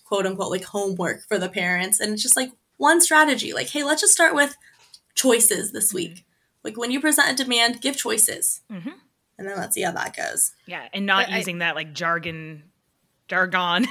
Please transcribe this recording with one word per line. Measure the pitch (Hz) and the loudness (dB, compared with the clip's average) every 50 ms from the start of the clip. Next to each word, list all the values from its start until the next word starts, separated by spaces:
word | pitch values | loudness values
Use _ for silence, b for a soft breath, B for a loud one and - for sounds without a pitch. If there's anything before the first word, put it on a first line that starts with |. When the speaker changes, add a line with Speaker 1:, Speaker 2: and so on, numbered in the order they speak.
| _ | _
Speaker 1:
quote | - 208 196 190 | -2 -2 0 0
unquote, | 185 190 196 196 196 | -2 -2 -2 -4 -4
like, | 208 180 180 | -4 -4 -6
homework | - - 202 202 196 185 175 175 139 - - - - | -6 -6 -4 -2 -2 -2 -2 -2 -4 -4 -6 -4 -4
for | 214 190 | -2 -2
the | 180 185 | -2 -4
parents. | - 196 180 180 180 180 185 196 208 - | -4 -2 -2 0 0 0 0 0 0 0
And | 220 214 214 | 0 -2 -2
it's | 214 | -2
just, | 220 - - | 2 2 2
like, | 262 254 254 - _ _ _ _ - | 2 2 -4 -8 _ _ _ _ 2
one | 269 302 339 339 | 4 6 6 6
strategy. | 330 - 311 302 311 294 262 - - - | 6 6 6 6 6 6 4 0 -2 -6
Like, | - - - - | -4 -4 -6 -4
"Hey, | - 294 285 | -4 -4 0
let's | 285 311 - | 0 0 2
just | 415 - | 4 4
start | - - 330 320 320 | 4 6 4 4 6
with | 285 285 277 - b b b b b b b b b _ _ - | 4 2 2 0 b b b b b b b b b _ _ -6
choices | - - 254 226 233 233 - 190 175 202 - | 0 4 4 4 6 4 4 2 0 -4 -6
this | - 226 - - | -4 -2 -2 -2
Speaker 2:
Mm-hmm. | 202 | -2
Speaker 1:
week." | 180 170 170 - - _ _ _ _ _ _ _ _ - | -2 -6 -6 -10 -18 _ _ _ _ _ _ _ _ -14
Like, | 220 220 | -12 -8
when | 233 240 247 | -6 -4 -4
you | 254 277 | -2 0
present | 294 302 294 294 277 277 262 269 | 0 2 2 4 2 2 2 -2
a | 262 | -2
demand, | 254 240 233 233 233 254 240 | 0 2 2 2 2 0 -2
give | - 277 277 | -4 -4 -4
choices. | - - - 220 220 - - - - - - - - _ _ | -2 -2 -2 2 2 2 2 0 -2 -4 -4 -4 -6 _ _
Speaker 2:
Mm-hmm. | 208 175 165 277 359 - _ _ _ _ _ _ _ - | -14 -12 -12 -12 -14 -14 _ _ _ _ _ _ _ -12
Speaker 1:
And | 190 196 | -12 -10
then | 202 | -8
let's | 196 - - - | -8 -6 -4 -4
see | - | -4
how | - 170 | -4 -4
that | - - - - - | -4 -4 -8 -8 -6
goes. | - - - - - - - - _ _ | -8 -8 -6 -2 -2 -4 -4 -4 _ _
Speaker 2:
Yeah, | 180 180 151 123 - | -14 -14 -14 -14 -10
and | - 196 202 | -8 -6 -2
not | 202 190 196 185 | 0 2 0 0
Speaker 3:
But | 185 190 | 0 -2
I | 185 | -4
Speaker 2:
using | 165 185 170 175 | -4 -4 -4 -4
that, | 170 170 151 | -2 -2 -2
like, | 156 156 156 147 | -4 -8 -8 -8
jargon, | 147 175 165 170 170 165 170 160 160 160 156 156 151 151 _ _ _ _ _ _ _ _ _ _ _ _ - | -4 -2 -2 -2 -2 -4 -8 -10 -10 -12 -14 -16 -18 -20 _ _ _ _ _ _ _ _ _ _ _ _ -4
jargon. | 180 185 185 180 185 185 180 175 175 185 254 240 | -2 0 0 0 0 0 0 2 0 0 0 -2